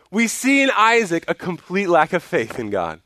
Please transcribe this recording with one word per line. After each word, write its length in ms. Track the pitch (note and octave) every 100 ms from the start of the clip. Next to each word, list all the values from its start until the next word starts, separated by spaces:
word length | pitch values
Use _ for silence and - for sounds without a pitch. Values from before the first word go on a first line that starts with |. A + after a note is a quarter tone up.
| _
we 180 | G3+ A3+
see 340 | - B3+ C#4
in 80 | C4+
Isaac 540 | G3+ A3 A#3 G3+ E3 -
a 60 |
complete 540 | F3 - E3 - F#3 F#3+
lack 240 | E3 D#3
of 100 | F3
faith 360 | - E3 A2 -
in 120 | G#2+
God. 300 | G2 E2 D#2+